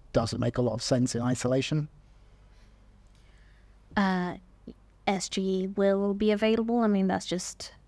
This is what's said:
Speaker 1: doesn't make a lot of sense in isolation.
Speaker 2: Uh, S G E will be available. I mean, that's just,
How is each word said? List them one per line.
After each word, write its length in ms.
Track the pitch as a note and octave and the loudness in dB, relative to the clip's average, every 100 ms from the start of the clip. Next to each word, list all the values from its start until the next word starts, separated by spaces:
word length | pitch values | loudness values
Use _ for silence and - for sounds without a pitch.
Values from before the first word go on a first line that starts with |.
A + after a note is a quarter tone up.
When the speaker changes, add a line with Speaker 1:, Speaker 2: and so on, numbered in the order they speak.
| - | -4
Speaker 1:
doesn't 260 | B2 A2+ - | -2 -2 -2
make 180 | A#2+ - | -2 0
a 40 | |
lot 100 | B2 | -2
of 80 | - | -2
sense 320 | - B2+ B2 | 0 0 2
in 80 | A#2 | 0
isolation. 680 | B2 B2+ B2+ C3 C3 D3+ D3+ - - - - - - - - - - - - - - - - - - - - G#3 | -2 -2 0 0 0 -2 -4 -12 -20 -20 -20 -20 -20 -20 -20 -20 -20 -20 -20 -20 -20 -20 -20 -20 -20 -20 -4 0
Speaker 2:
Uh, 400 | F#3+ F#3 F3+ - - - - - - _ - | 2 0 -2 -6 -16 -20 -20 -20 -20 _ -2
S 220 | F#3+ - | -2 -2
G 120 | - | -4
E 260 | F#3+ F#3+ F#3+ G3+ | -2 -2 -2 2
will 380 | G3 G3 G3+ | 2 2 0
be 180 | G3+ G#3+ | 2 2
available. 480 | G#3 A3 A3 A3+ A#3+ | 2 2 2 2 2
I 80 | A3 | 4
mean, 200 | G3+ F#3+ | 4 2
that's 180 | F#3 - | 0 -2
just, 460 | F3+ - - - - | -6 -6 -12 -16 -18